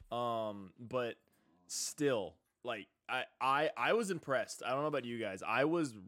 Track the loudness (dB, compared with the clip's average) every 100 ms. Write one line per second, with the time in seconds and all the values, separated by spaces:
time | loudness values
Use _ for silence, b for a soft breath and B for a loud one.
0 | -6 -2 0 0 -2 -4 -10 -14 -4 -2
1 | -2 -4 _ _ _ _ -12 -8 -6 0
2 | 2 2 0 -8 _ _ -6 -6 -8 _
3 | -4 -4 -4 0 2 4 2 2 2 2
4 | 2 -2 0 0 0 -4 -2 0 0 0
5 | -2 -2 -4 -4 0 4 4 2 0 -4